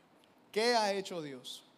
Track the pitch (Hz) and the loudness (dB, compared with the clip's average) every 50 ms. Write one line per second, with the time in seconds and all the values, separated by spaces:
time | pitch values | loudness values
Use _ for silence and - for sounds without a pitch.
0 | _ _ _ - _ _ _ _ _ _ - 208 226 240 240 226 214 202 202 196 | _ _ _ -20 _ _ _ _ _ _ 0 2 4 4 4 4 4 2 0 -2
1 | 190 - 190 170 151 143 135 123 - - - - - - _ | -4 -6 -6 -8 -8 -8 -10 -12 -12 -12 -14 -14 -16 -20 _